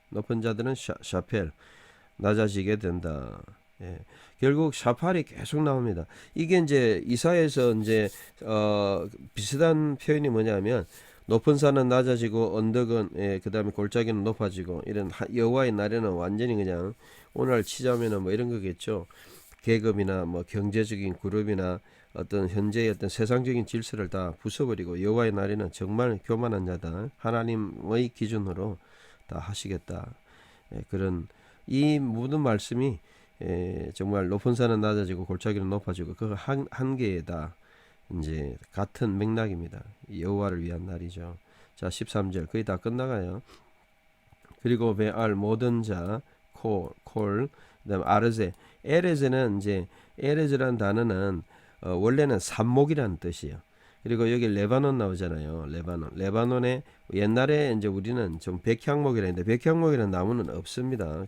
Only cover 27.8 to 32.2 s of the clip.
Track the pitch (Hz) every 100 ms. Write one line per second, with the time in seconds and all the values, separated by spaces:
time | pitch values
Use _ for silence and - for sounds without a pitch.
27.8 | 85 113 123 - 107 110 95 87 104 90
28.8 | _ - - - - 82 80 104 98 92
29.8 | - 90 - - _ - - _ _ -
30.8 | - 98 95 90 - - - - - 131
31.8 | 147 151 131 113